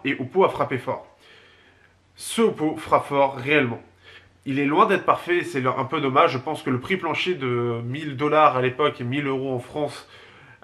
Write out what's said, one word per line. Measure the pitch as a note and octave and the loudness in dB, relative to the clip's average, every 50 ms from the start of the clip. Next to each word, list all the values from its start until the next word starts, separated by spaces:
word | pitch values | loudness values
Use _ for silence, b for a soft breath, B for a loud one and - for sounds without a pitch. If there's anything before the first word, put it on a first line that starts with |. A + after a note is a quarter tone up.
| - | -4
et | C#3 C#3 C3+ | -4 -4 -4
Oppo | B2+ B2 - F#3 F#3 | -6 -2 2 2 2
a | - | 2
frappé | - - C#3 - C#3 | 2 -2 -4 -2 -4
fort. | A#2 - B2+ - - - - b b b b b b b b b b b b b b b b b b _ _ _ | -4 -4 -6 -8 -8 -10 -16 b b b b b b b b b b b b b b b b b b _ _ _
Ce | - - - - A3+ A3+ | -16 -12 -6 0 2 2
Oppo | G3+ - - D3+ D#3 D#3 | 2 2 0 -2 -2 -2
frappe | - - - D#3 C#3 - | -4 0 2 2 2 2
fort | - C#3 C#3 C#3 C3+ C3 | 0 2 2 2 2 0
réellement. | B2+ A#2+ C#3 D3+ D3 C3 A#2+ A#2 A2 - - B B B B B B B B B _ _ | -4 -2 2 4 4 4 2 -2 -8 -12 -18 B B B B B B B B B _ _
Il | C#3+ C3 C#3+ | -4 -2 0
est | C#3 | 0
loin | C#3 D3+ F#3 A3 | 2 4 4 4
d'être | G3+ F#3+ - - | 4 4 2 2
parfait | D#3 - - - E3+ F3 | 2 0 0 0 0 0
et | F3 D3+ | 0 0
c'est | E3+ - C3+ B2 | -2 -4 -2 0
un | C3 B2+ C3+ C3 | 0 0 -2 -4
peu | A#2+ D#3 D#3 | -4 -2 -2
dommage. | C#3 C3+ B2+ D3 E3+ E3 | -2 2 4 4 4 4
Je | C3 | 2
pense | A#2+ - D#3 D3+ - - | -2 -4 -4 -6 -4 -2
que | C#3+ | -2
le | B2+ A#2+ | -2 -2
prix | - - F#3+ | -2 -4 -4
plancher | F3+ E3 E3 C#3+ - - F#3 F3+ | -2 -2 -4 -4 -2 -2 -4 -4
de | C#3+ C3+ B2 A#2+ A#2+ A#2+ A#2+ A#2 A#2 A#2 | -2 -2 -2 -2 0 -2 -2 -4 -4 -6
mille | A#2+ C3 D#3 D#3+ D3 C3+ | -6 -6 -6 -6 -8 -4
dollars | B2+ D3 D3 D3 D#3 D3+ C#3+ - | -2 0 2 4 6 6 6 4
à | B2+ | 4
l'époque | B2+ B2+ B2 - D3+ C#3+ - - | 0 0 0 0 0 0 0 -2
et | B2 | -6
mille | A#2+ C3+ D3 C#3+ | -4 -4 -4 -2
euros | C3+ C3+ C3 C3+ C3+ C3 | -2 -4 -2 -2 -4 -4
en | B2 | -4
France, | - - - D3+ D3 C3+ - - - B B B B B B B B B B B | -6 -8 -4 -4 -4 -4 -6 -10 -18 B B B B B B B B B B B